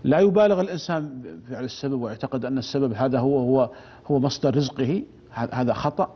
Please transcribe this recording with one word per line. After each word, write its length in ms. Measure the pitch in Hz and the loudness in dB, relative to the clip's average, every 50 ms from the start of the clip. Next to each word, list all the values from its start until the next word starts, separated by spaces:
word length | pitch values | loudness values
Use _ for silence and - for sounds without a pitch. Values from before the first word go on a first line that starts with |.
| - | 2
لا 140 | 131 139 165 | 4 4 6
يبالغ 420 | 196 202 180 208 208 208 202 180 | 6 6 6 6 6 6 4 2
الإنسان 600 | 180 160 180 165 - - 170 160 151 147 135 127 123 | 0 -2 -4 -8 -4 -4 -4 -4 -4 -6 -10 -14 -14
بفعل 400 | 87 82 82 107 120 127 113 127 | -14 -16 -16 -12 -12 -10 -8 -8
السبب 380 | 120 - - - 139 139 127 | -8 -8 -6 -6 -4 -4 -4
ويعتقد 420 | 120 110 107 107 - 131 - 131 120 | -4 -6 -6 -8 -6 -6 -4 -4 -4
أن 140 | 127 135 131 | -4 -4 -4
السبب 340 | 123 - - 139 139 127 | -4 -4 -2 0 0 0
هذا 260 | 107 101 131 135 123 123 | 0 0 0 2 2 2
هو، 200 | 123 135 143 135 | 2 2 2 2
هو، 320 | 123 120 131 135 123 117 - - - - - - - | 2 4 4 4 4 2 -2 -16 -20 -20 -20 -20 -4
هو 120 | - 147 135 | 0 2 2
مصدر 380 | 127 139 - - - 139 131 | 2 0 0 0 0 2 2
رزقه، 460 | 147 143 127 - - 131 117 165 208 - - - - - - - | 2 0 0 -2 -2 -2 -2 -2 -4 -4 -8 -18 -20 -20 -14 -8
ه-، 200 | 113 120 - - | -6 -6 -4 -2
هذا 180 | 123 127 120 | -2 0 0
خطأ 380 | - - - 147 147 - 180 - - | 0 0 -2 -2 0 -2 -4 -4 -4